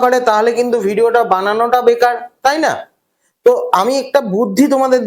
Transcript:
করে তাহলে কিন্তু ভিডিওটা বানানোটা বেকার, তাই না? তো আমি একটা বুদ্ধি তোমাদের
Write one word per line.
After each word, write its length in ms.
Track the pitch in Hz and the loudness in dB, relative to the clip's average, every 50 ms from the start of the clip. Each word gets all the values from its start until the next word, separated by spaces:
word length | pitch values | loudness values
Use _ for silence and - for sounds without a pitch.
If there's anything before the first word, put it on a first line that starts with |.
| 247 | 0
করে 140 | 247 254 247 247 233 | 0 0 0 0 0
তাহলে 200 | 214 214 220 240 233 233 | 0 2 0 0 0 -2
কিন্তু 180 | 247 247 233 233 190 | -2 -2 -2 -2 -2
ভিডিওটা 340 | 202 208 214 226 233 233 240 226 185 185 | -2 0 0 0 2 2 2 0 0 0
বানানোটা 460 | 185 196 202 214 226 233 233 247 247 226 | 0 0 -2 -2 -2 0 0 0 0 2
বেকার, 280 | 240 240 240 247 240 240 233 - - _ _ - | 2 2 2 2 0 0 -2 -8 -14 _ _ -2
তাই 120 | 269 294 320 302 | -2 0 0 -2
না? 80 | 220 123 - - - _ _ _ _ _ _ _ _ _ _ - | -2 -4 -4 -10 -16 _ _ _ _ _ _ _ _ _ _ 2
তো 60 | 240 247 - - - - 180 | 2 2 2 0 0 0 0
আমি 140 | 196 240 269 269 254 | 0 0 -2 -2 -2
একটা 160 | - - 277 240 202 185 | -2 -2 -2 -2 -2 -2
বুদ্ধি 300 | 214 247 196 190 - 285 - 277 | -2 -2 0 0 2 2 2 2
তোমাদের 260 | 262 269 262 254 247 220 | 0 0 0 0 0 0